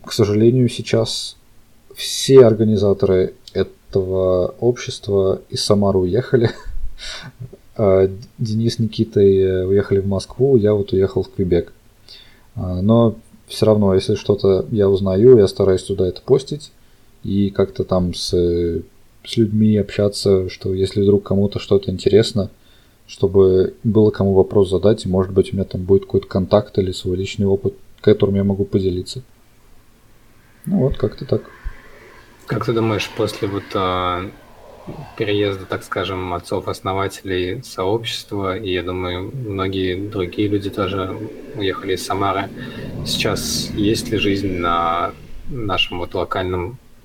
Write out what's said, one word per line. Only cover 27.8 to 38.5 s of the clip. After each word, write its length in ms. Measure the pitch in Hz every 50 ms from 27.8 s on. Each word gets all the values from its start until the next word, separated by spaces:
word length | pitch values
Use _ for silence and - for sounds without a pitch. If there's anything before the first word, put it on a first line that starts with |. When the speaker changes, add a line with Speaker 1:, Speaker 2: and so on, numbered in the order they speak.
| - - - -
Speaker 1:
которым 340 | - - - - - - 196
я 80 | - 98
могу 220 | 101 98 98 98
поделиться. 560 | - - 101 95 95 90 90 - - - 131 - _ - _ _ _ _ _ _ _ - - _ _ _ _ _ _ - _ _ _ _ _ _ _ _ _ -
Ну 140 | 156 185 196
вот, 180 | 127 - - -
как-то 280 | - 107 - - 143
так. 180 | - - 110 - - - - - - - - - - - - - - - - - - - _ - -
Speaker 2:
Как 180 | - 110 101
ты 80 | - 117
думаешь, 360 | 113 113 113 107 95 - - -
после 320 | - 110 101 - - - 101
вот, 160 | 101 98 - - -
а, 560 | 104 95 92 92 92 90 90 90 87 95 104 - - - - - - - - - - - - - - 139 - - -
переезда, 480 | 113 104 104 101 104 101 98 95 92
так 180 | - 101 95 -
скажем, 500 | - - - 92 92 98 92 92 92 87
отцов-основателей 1300 | 87 - - 110 95 - - 95 - - 98 95 98 98 98 - - - 98 92 90 90 90 85 131 -
сообщества, 920 | - - - 92 95 107 117 117 117 - - - - 107 101 98 95